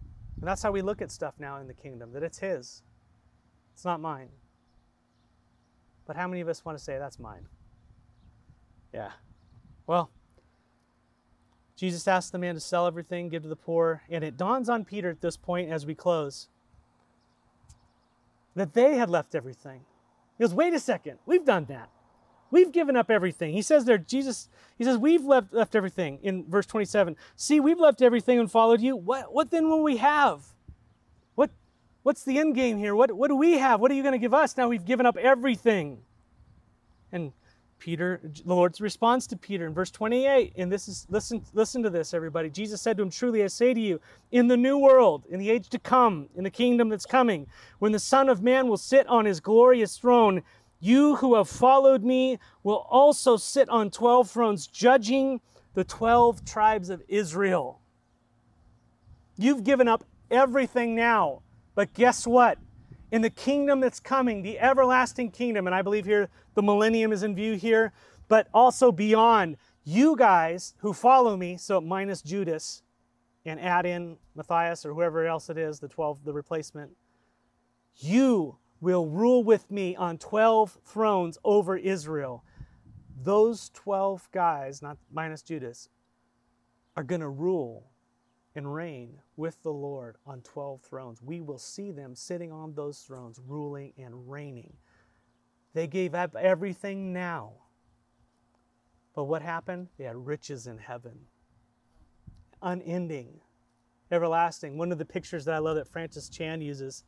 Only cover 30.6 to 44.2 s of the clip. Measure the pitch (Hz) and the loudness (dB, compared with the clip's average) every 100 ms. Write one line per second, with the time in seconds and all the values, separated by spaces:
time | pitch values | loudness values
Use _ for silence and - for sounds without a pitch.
30.6 | - - _ _ _ _ _ - 285 - | -20 -20 _ _ _ _ _ -2 -2 -2
31.6 | _ _ _ _ 262 285 - 269 311 254 | _ _ _ _ -4 -2 -2 0 0 0
32.6 | 254 214 208 208 262 196 277 277 320 320 | 0 -2 -2 2 2 2 0 2 4 4
33.6 | 262 220 247 277 277 262 233 269 294 - | 4 2 2 2 0 0 2 2 2 0
34.6 | 240 233 175 247 247 190 240 262 262 220 | -2 -2 -2 0 2 2 2 2 2 0
35.6 | 233 208 147 120 _ _ _ _ _ _ | 0 0 -2 -10 _ _ _ _ _ _
36.6 | _ _ _ _ _ 180 151 - _ _ | _ _ _ _ _ -10 -10 -12 _ _
37.6 | _ _ - 165 180 180 160 147 175 180 | _ _ -10 -6 -4 -6 -10 -12 -2 2
38.6 | 175 170 208 - 226 247 - 202 - 196 | 2 2 -8 0 2 2 -2 -12 -10 -8
39.6 | 165 156 185 - 214 240 269 269 226 - | -6 -6 -6 -6 -2 0 2 2 0 -4
40.6 | 180 196 - 185 - 202 - 233 - 196 | -6 -6 -8 -16 -8 -6 -6 -8 -6 -2
41.6 | 220 254 220 170 156 175 160 156 160 156 | -2 -2 -4 -4 -4 -6 -6 -6 -6 -8
42.6 | 214 208 226 208 196 - 247 226 202 - | -10 -6 -4 -4 -4 -4 -2 0 -2 2
43.6 | 240 233 214 165 - _ | 0 2 -2 -4 -8 _